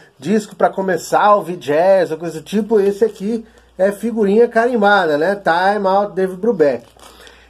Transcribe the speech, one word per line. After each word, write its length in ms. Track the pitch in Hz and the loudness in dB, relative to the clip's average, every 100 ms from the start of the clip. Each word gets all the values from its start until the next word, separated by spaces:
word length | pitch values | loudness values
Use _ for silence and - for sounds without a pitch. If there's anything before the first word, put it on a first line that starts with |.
| - _ | -20 _
disco 380 | 135 214 214 - | -4 -2 -4 -2
pra 140 | 180 | -2
começar 560 | 175 196 175 - 156 196 | 0 -4 -4 -2 0 4
a 100 | 208 | 2
ouvir 220 | 160 175 | 0 -8
jazz, 540 | 139 147 185 190 160 | -2 0 4 2 0
ou 60 | 156 | -4
coisa 220 | 170 156 | -8 -10
do 60 | 156 | -6
tipo, 340 | 196 208 226 | -4 0 0
esse 240 | 196 196 | 0 0
aqui 420 | 226 - 196 233 - _ _ - | -2 -2 -6 -6 -8 _ _ -2
é 140 | 190 | -2
figurinha 560 | 202 226 220 202 208 233 | -2 -6 -2 2 4 2
carimbada, 680 | 226 233 247 202 202 175 147 | 2 0 2 2 2 2 0
né? 180 | 165 196 | 0 -2
Time 500 | - 165 190 208 190 | 0 0 0 0 0
Out, 300 | 196 202 165 | 0 0 -2
Dave 220 | 190 185 | -4 -2
Brubeck. 480 | 214 202 147 120 - _ - - - - _ | -2 0 0 0 -8 _ -20 -20 -20 -20 _